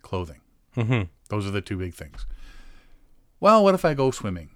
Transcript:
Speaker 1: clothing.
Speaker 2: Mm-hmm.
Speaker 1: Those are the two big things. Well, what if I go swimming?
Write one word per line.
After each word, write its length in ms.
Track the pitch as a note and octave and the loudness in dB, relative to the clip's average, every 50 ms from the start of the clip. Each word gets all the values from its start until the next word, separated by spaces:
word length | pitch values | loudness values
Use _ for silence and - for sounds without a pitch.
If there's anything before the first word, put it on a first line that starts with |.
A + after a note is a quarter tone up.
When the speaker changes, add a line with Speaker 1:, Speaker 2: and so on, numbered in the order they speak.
| _ | _
Speaker 1:
clothing. 380 | - - F#2 F2+ D#2+ C#2+ - _ _ _ _ _ _ _ | -8 -6 -6 -6 -8 -12 -20 _ _ _ _ _ _ _
Speaker 2:
Mm-hmm. 260 | A#2+ A2+ A2 C3 A#2 F#2+ E2 - _ _ _ | -4 0 0 0 -2 -2 -4 -10 _ _ _
Speaker 1:
Those 180 | G#2 G#2 G2 | -6 -6 -4
are 40 | G2 | -4
the 100 | G2 G2+ | -6 -6
two 160 | - - G2+ | -6 -6 -8
big 180 | F2+ F#2 F2+ - | -6 -6 -8 -10
things. 320 | - D#2+ D2+ - - - - - - - - - - - - - - _ - - - _ _ - _ _ _ _ _ | -12 -16 -16 -12 -10 -10 -10 -10 -12 -14 -18 -18 -20 -20 -20 -20 -20 _ -20 -20 -20 _ _ -20 _ _ _ _ _
Well, 240 | F3 G3 A3 A3 G3+ | 4 6 6 8 8
what 100 | G3 F#3+ | 6 4
if 100 | F#3 - | 4 2
I 100 | E3 D3+ | 0 2
go 160 | C#3 C3+ C3 | 2 2 0
swimming? 380 | A#2+ - - G#2 F#2 E2+ D#2 - - | 0 -2 -6 -6 -6 -8 -10 -16 -20